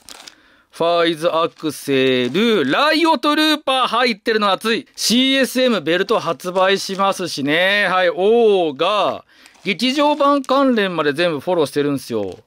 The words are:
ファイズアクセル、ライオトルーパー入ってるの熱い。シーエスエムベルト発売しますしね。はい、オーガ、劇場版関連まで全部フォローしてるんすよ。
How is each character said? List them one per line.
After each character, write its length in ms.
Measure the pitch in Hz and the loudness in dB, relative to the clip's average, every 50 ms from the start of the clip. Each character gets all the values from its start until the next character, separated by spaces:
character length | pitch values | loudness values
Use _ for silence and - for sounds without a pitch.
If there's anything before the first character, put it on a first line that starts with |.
| - - - - - - - _ _ _ _ _ _ _ | -12 -20 -20 -20 -20 -20 -20 _ _ _ _ _ _ _
フ 120 | - - 165 | -6 -2 0
ァ 240 | 170 175 170 170 170 | 0 2 2 2 0
イ 60 | 170 | 0
ズ 120 | 151 160 | 0 -2
ア 220 | 170 156 165 170 165 | -2 0 0 -2 -2
ク 240 | - - 156 156 135 | -4 -6 -8 -8 -8
セ 560 | - - 143 139 131 131 131 127 127 123 120 | -6 -4 -2 0 2 2 2 2 2 0 0
ル、 420 | 131 190 233 233 214 185 135 131 | 0 0 2 2 2 2 0 0
ラ 220 | 170 220 285 311 311 | 0 0 2 2 2
イ 120 | 302 330 | 2 2
オ 120 | 320 320 | 2 2
ト 180 | - - 294 294 | 2 0 0 2
ル 80 | 302 311 | 2 2
ー 140 | 311 302 | 2 0
パ 260 | 294 - 269 262 262 240 | 0 -2 -2 -2 0 -2
ー 40 | |
入 240 | 202 220 233 254 247 220 | 0 0 0 0 0 -2
っ 20 | |
て 160 | 190 - 240 | -2 -2 -2
る 80 | 220 220 | 0 0
の 100 | 208 196 | 0 0
熱 240 | 185 170 - 220 233 | 0 -2 -2 -2 -4
い。 140 | 160 - - _ | -4 -6 -10 _
シ 380 | - - - 220 247 262 269 269 | -6 -2 0 0 2 2 2 2
ー 80 | 269 | 2
エ 40 | 254 | 0
ス 160 | 226 - 254 | 0 0 0
エ 60 | 254 | 0
ム 140 | 254 226 185 | 0 0 0
ベ 160 | 139 160 170 | 0 0 0
ル 80 | 180 190 | 0 0
ト 160 | - 226 180 | 0 -2 -2
発 320 | 143 165 170 - - 180 175 | -2 -4 -6 -6 -8 -4 -2
売 260 | 190 185 190 196 190 | 0 2 2 0 0
し 160 | - - 190 | -2 -6 -4
ま 160 | 180 196 196 | -2 -2 -2
す 160 | 185 - 185 | -2 -2 -6
し 160 | 151 - 151 135 | -8 -6 -6 -2
ね。 460 | 143 151 170 185 190 202 208 202 175 | 0 0 2 2 2 2 0 0 0
は 160 | 185 185 185 | 0 2 2
い、 40 | 170 | 0
オ 640 | 151 170 190 208 233 240 233 214 202 185 170 156 | 0 0 2 2 4 4 4 4 4 2 0 -2
ー 60 | 135 | -2
ガ、 480 | 135 160 190 214 202 175 139 110 92 - _ _ - - - _ _ - | -2 -2 0 0 0 0 -2 -4 -6 -10 _ _ -20 -20 -20 _ _ -6
劇 300 | 185 196 156 233 254 269 | -6 -4 -2 -2 -2 0
場 220 | 302 294 294 294 | 2 2 2 2
版 280 | 294 277 285 285 285 262 | 2 2 2 2 0 0
関 320 | - 262 277 277 262 240 | 0 0 2 2 2 2
連 200 | 214 202 190 175 | 2 0 0 -2
ま 80 | 160 151 | -2 -2
で 80 | 147 | -2
全 200 | 135 156 175 175 | 0 0 0 -2
部 80 | 156 135 | -2 -4
フ 140 | - 180 180 | -4 -2 0
ォ 20 | |
ロ 80 | 170 147 | 0 0
ー 20 | |
し 60 | 131 | 0
て 100 | - 147 | 0 -2
る 100 | 143 143 | -2 -2
ん 60 | 139 | -2
す 160 | 131 - - 120 | -4 -6 -6 -6
よ。 240 | 107 101 92 90 - - | -4 -4 -6 -8 -12 -18